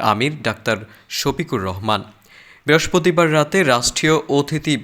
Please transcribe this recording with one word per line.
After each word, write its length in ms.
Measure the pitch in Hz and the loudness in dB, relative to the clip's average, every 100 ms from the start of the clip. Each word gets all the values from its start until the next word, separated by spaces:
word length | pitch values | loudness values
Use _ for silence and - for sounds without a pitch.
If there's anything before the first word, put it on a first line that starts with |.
আমির 320 | 113 104 135 151 | 0 2 0 -2
ডাক্তার 360 | 113 104 - 104 110 - - | -6 -4 -4 -4 -6 -20 -12
শফিকুর 500 | - 143 135 156 120 | -6 -4 -4 -4 -4
রহমান। 380 | 95 92 107 104 107 - _ - - - - | -4 -6 -4 -4 -4 -20 _ -20 -20 -10 0
বৃহস্পতিবার 640 | 160 - 180 175 170 165 | 2 2 0 2 2 2
রাতে 260 | 156 147 196 | 2 2 2
রাষ্ট্রীয় 520 | 156 120 123 - 156 156 - | 2 2 0 0 2 2 2
অতিথি 460 | 139 143 156 160 139 | 0 0 -2 -2 -2